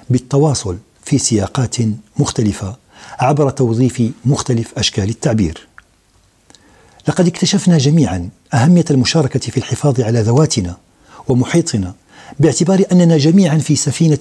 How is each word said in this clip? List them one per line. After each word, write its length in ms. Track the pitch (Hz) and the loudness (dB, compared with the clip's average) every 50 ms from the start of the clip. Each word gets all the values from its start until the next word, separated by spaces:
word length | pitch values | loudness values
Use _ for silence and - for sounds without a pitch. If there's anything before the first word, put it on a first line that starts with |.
| - - | -4 -2
بالتواصل 680 | 123 123 123 - - 139 151 156 131 - - 98 90 - - _ _ _ - | -2 -2 -2 -2 0 2 2 2 0 -2 -4 -6 -8 -10 -12 _ _ _ -6
في 140 | - 143 131 | -2 -2 -2
سياقات 580 | - - 117 104 98 95 - - 120 107 - - 120 110 104 - - _ _ - | 0 0 0 0 -2 -2 -2 -4 -4 -2 -2 -2 -2 -2 -4 -6 -10 _ _ -4
مختلفة 580 | 143 - - - 117 104 98 - 101 95 104 - _ _ _ - - - - - | -4 -2 -2 -2 -2 -2 -2 -4 -6 -10 -12 -14 _ _ _ -20 -20 -16 -8 -2
عبر 320 | 127 127 151 143 151 135 | 0 0 2 2 0 0
توظيف 520 | 127 - 131 117 113 113 131 120 - - 120 110 - - - | 0 0 0 0 2 2 0 0 0 0 -2 -2 -4 -4 -2
مختلف 540 | - 143 - - - 123 117 113 - - 127 | -2 -2 -2 -2 -2 -2 -4 -4 -6 -6 -4
أشكال 300 | 104 - - - 98 101 | -4 -4 -2 -2 -4 -4
التعبير. 600 | 113 - - 151 110 110 98 78 78 - - _ _ - - _ _ _ _ _ _ _ _ _ _ _ _ _ - _ _ _ _ _ _ _ _ _ - - | -4 -4 -2 0 0 0 0 -2 -4 -8 -16 _ _ -20 -20 _ _ _ _ _ _ _ _ _ _ _ _ _ -20 _ _ _ _ _ _ _ _ _ -6 -4
لقد 180 | - - 180 | 0 0 0
اكتشفنا 520 | 180 180 - - - - 196 - 180 175 156 | 0 0 -2 -2 -2 -2 0 2 2 2 2
جميعا 500 | 123 143 151 170 143 - - 92 87 95 - _ _ - - | 2 2 2 2 2 2 -2 -4 -8 -10 -14 _ _ -4 -2
أهمية 300 | 117 117 160 180 175 160 - | 0 2 4 4 4 2 2
المشاركة 500 | 147 131 120 - - 165 147 127 - 123 | 2 0 0 0 0 0 0 0 -2 -4
في 160 | - - - | -4 -4 -4
الحفاظ 440 | - - - 123 - - 147 127 127 | -4 -4 -4 -4 -2 -2 0 0 0
على 200 | 120 107 117 120 | 0 0 0 0
ذواتنا 560 | 107 110 117 139 160 - - - 92 87 87 - _ _ _ _ _ _ - - - - | 0 2 2 2 2 2 0 -2 -4 -4 -6 -12 _ _ _ _ _ _ -20 -10 -4 -2
ومحيطنا 640 | 131 123 127 - - 175 156 - - 107 92 90 101 _ _ _ _ - - - - - | 0 0 0 0 0 -2 0 0 -2 -4 -4 -6 -8 _ _ _ _ -20 -20 -10 -2 0
باعتبار 440 | 143 156 127 - 170 160 190 180 196 - | 2 2 2 2 0 2 2 2 2 2
أننا 260 | 180 180 175 165 165 151 | 2 4 4 4 4 4
جميعا 400 | 135 160 165 202 190 160 151 160 | 2 4 4 4 4 4 2 0
في 180 | 135 - 147 | 0 0 -2
سفينة 420 | - - 147 127 - 165 160 151 147 | -2 -2 -2 -2 0 2 2 2 2